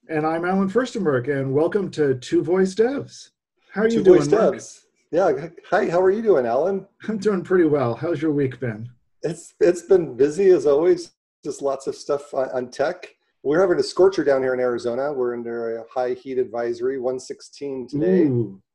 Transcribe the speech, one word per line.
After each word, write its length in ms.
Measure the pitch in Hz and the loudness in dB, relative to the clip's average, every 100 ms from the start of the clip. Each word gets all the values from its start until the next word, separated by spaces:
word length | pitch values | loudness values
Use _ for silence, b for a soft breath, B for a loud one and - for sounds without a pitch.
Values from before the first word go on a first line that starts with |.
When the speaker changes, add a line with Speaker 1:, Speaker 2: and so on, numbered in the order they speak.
| - | -4
Speaker 1:
And 160 | 156 | -2
I'm 200 | 156 165 | -2 -2
Alan 240 | 180 190 196 | -2 0 0
Furstenberg, 580 | 226 254 233 165 131 127 | 0 -2 -2 0 0 -2
and 240 | 139 135 | -4 -2
welcome 380 | 135 170 208 185 | 0 0 0 -4
to 240 | - 143 | -2 0
Two 260 | 127 - 170 | 0 0 -2
Voice 320 | 151 185 190 | 0 0 0
Devs. 580 | 190 233 277 - - - _ _ _ _ | 2 0 0 -10 -18 -20 _ _ _ _
How 100 | 196 | -2
are 60 | 226 | 0
you 160 | 226 | 4
Speaker 2:
Two 100 | 190 | 6
Voice 140 | 156 143 | 6 6
Speaker 1:
doing, 120 | 214 | 2
Mark? 140 | 180 | 2
Speaker 2:
Devs. 300 | - - - _ _ _ | 0 -12 -20 _ _ _
Yeah, 380 | 156 185 131 165 - - | 0 0 0 -6 -16 -2
hi, 220 | 180 233 | 0 2
how 100 | 170 | 2
are 100 | 185 | 2
you 100 | 208 | 2
doing, 240 | 226 160 120 | 2 2 2
Alan? 400 | 123 175 196 190 _ - | 0 0 -4 -8 _ -8
Speaker 1:
I'm 100 | 220 | -2
doing 240 | 208 190 | 0 -2
pretty 220 | 156 185 | 0 2
well. 320 | 160 143 120 113 | 4 2 0 -2
How's 260 | 160 151 | -4 -2
your 80 | 160 | -2
week 300 | 147 135 - | 0 -2 -4
been? 280 | 123 107 117 _ _ _ | -8 -8 -14 _ _ _
Speaker 2:
It's, 320 | 147 175 - _ | -8 -8 -14 _
it's 240 | 170 175 | 0 0
been 340 | - 190 151 120 | 2 2 2 0
busy 340 | 143 156 196 | 0 4 4
as 160 | 175 135 | 4 4
always, 440 | 143 175 175 - _ _ _ | 2 2 0 -4 _ _ _
just 180 | 151 131 | -14 -6
lots 260 | 139 135 147 | -6 -6 -8
of 80 | - | -10
stuff 360 | - 143 - | -6 -6 -4
on, 160 | 135 131 | -6 -4
on 200 | 131 127 | -6 -8
tech. 380 | - 143 180 - _ _ _ | -4 -4 -4 -16 _ _ _
We're 180 | 135 156 | -2 2
having 200 | 190 156 | 2 0
a 20 | |
scorcher 400 | 131 - 190 190 | -2 4 4 4
down 180 | 143 135 | 0 0
here 140 | 131 | 0
in 60 | 127 | 0
Arizona. 520 | 127 120 120 120 143 | -2 -2 -4 -4 -4
We're 220 | 139 123 | -4 -4
under 440 | 120 117 117 113 113 | -4 -8 -6 -6 -8
a 60 | 113 | -8
high 220 | 131 127 | -6 -4
heat 240 | 123 135 127 | -6 -6 -4
advisory, 600 | 117 117 120 117 127 135 | -4 -4 -4 -2 -4 -2
one 180 | 123 127 | -4 -6
sixteen 720 | - 139 - - 143 135 120 | -10 -16 -16 -12 -10 -8 -8
today. 340 | 143 175 185 156 | -2 2 4 4
Speaker 1:
Ooh. 360 | 120 104 98 _ | 0 -2 -8 _